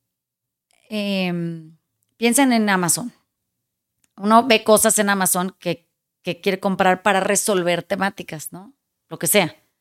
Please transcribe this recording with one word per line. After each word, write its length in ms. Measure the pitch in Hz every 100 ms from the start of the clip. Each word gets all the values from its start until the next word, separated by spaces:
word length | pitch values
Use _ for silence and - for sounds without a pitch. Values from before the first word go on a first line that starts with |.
| _ _ _ _ _ _ _ _ -
em, 880 | 214 202 196 180 175 170 165 160 165 _ _ _ -
piensen 360 | 233 240 269
en 180 | 233 208
Amazon. 420 | 190 175 - 247 - _ _ _ _ _ _ _ _ _ -
Uno 300 | 202 226 262
ve 180 | 220
cosas 340 | 220 214 220 190
en 120 | 202
Amazon 440 | 196 185 185 185 -
que, 280 | 175 170 _ _ _ _
que 180 | - 170
quiere 200 | 202 190
comprar 420 | 196 185 190 185
para 180 | 214 190
resolver 600 | 190 202 - 190 175 175
temáticas, 720 | - 196 196 - 175 156 -
¿no? 200 | 170 202 _ _ _ -
Lo 100 | 160
que 80 | 131
sea. 300 | 208 170 - _ _